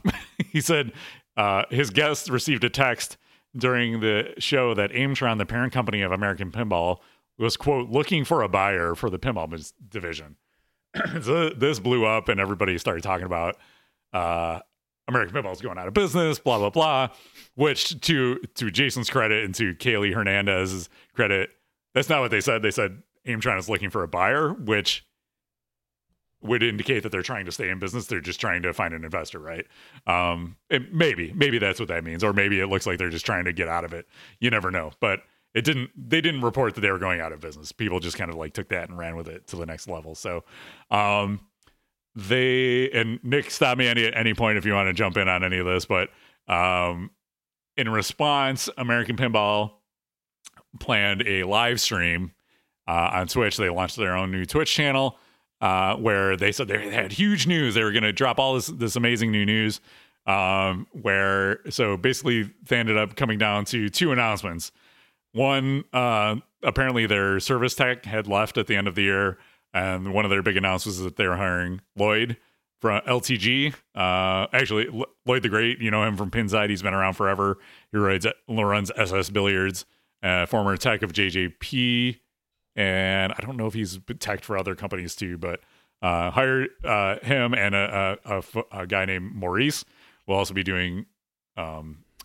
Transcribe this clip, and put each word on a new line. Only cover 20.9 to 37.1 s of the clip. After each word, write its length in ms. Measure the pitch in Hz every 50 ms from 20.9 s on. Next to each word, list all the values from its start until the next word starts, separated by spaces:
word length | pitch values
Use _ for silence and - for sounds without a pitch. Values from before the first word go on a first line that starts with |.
| _ - _ _ -
credit, 360 | - 113 101 101 95 95 - _ _ _ _ _ _ _ _
that's 160 | - 127 135 135
not 120 | - 143
what 100 | 127 117
they 100 | 113 104
said. 220 | 92 - 117 113
They 80 | 107 104
said 320 | 92 - 110 95 92 - - _ _ _ -
Aimtron 320 | 127 117 110 - 127 101 95
is 100 | 92 107
looking 220 | 110 92 104 95
for 140 | - 107 87
a 40 | 80
buyer, 440 | 90 87 92 107 131 147 156 147
which 520 | 180 247 139 107 107 104 98 - - - - _ _ _ _ _ _ _ _ _ _ _ _ _ _ _ _ _ _ _ _ _ _ _ _ _ _ _
would 200 | - 107 123 117
indicate 400 | 113 117 107 107 - - 131 110
that 100 | 104 107
they're 80 | - 95
trying 220 | - - 127 104 95
to 80 | 87
stay 160 | - - 113 92
in 100 | 95 90
business. 280 | 98 95 101 123 98
They're 140 | - 117 90
just 200 | - 90 90 -
trying 220 | - 107 87 87
to 100 | 87 90
find 220 | 82 - 101 85 82
an 100 | 82 80
investor, 340 | 80 85 87 80 - - 85
right? 280 | 76 80 82 85 - _ _ - - - - - -
Um, 500 | - 87 90 90 87 85 85 87 85 98 - _ -
it, 220 | - 127 127 -
maybe, 400 | 185 160 170 151 104 85 85 82 95
maybe 240 | 101 143 139 120 113
that's 200 | 101 98 92 -
what 100 | 113 87
that 140 | 87 85
means, 220 | 82 82 80 85 107
or 80 | 104
maybe 280 | 101 101 98 101 101 95
it 60 | 95
looks 200 | 98 95 95 -
like 120 | 104 90 87
they're 120 | 92 87
just 160 | 82 82 -
trying 180 | - 107 90 90
to 80 | 90
get 160 | 87 87 85 82
out 160 | 82 85 85
of 80 | 82
it. 140 | 85 85 - _ _ - - - - -
You 100 | 113 123
never 220 | 117 107 92 92
know, 220 | 92 90 78 78 - _
but 200 | 120 107 95 - - _ _ _ _ _
it 140 | - 110 113
didn't, 240 | 147 151 131 123 - -
they 280 | 135 127 113 147 165
didn't 180 | 156 170 151 135
report 360 | 123 117 - 135 127 110 101
that 40 | 113
they 100 | 104 98
were 80 | 95 87
going 220 | 98 92